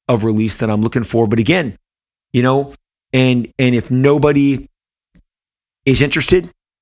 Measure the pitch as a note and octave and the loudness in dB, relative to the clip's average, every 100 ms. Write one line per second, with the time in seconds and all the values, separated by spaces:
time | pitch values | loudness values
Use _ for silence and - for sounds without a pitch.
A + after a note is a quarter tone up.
0 | - A#2 A2 G#2+ A2 - A2+ G#2+ A2 B2 | -4 -2 0 0 -2 -2 -2 -2 -2 -2
1 | A2 A#2 A2+ A#2 A2 F3+ C#3 - _ _ | -2 0 0 0 0 0 -2 -10 _ _
2 | _ _ _ B2+ B2 C3+ C#3 - _ _ | _ _ _ 0 2 0 -2 -10 _ _
3 | _ C3 C3 B2 A#2 - B2+ A#2+ - B2+ | _ 0 2 0 -4 -2 0 0 -2 0
4 | C3+ D3 D3 C#3+ C#3 C3+ - _ _ _ | 2 2 2 2 0 -2 -8 _ _ _
5 | _ _ _ _ _ _ _ _ - C3 | _ _ _ _ _ _ _ _ 0 0
6 | C#3+ D3 - F3+ E3+ - _ _ | 0 -2 0 0 -2 -12 _ _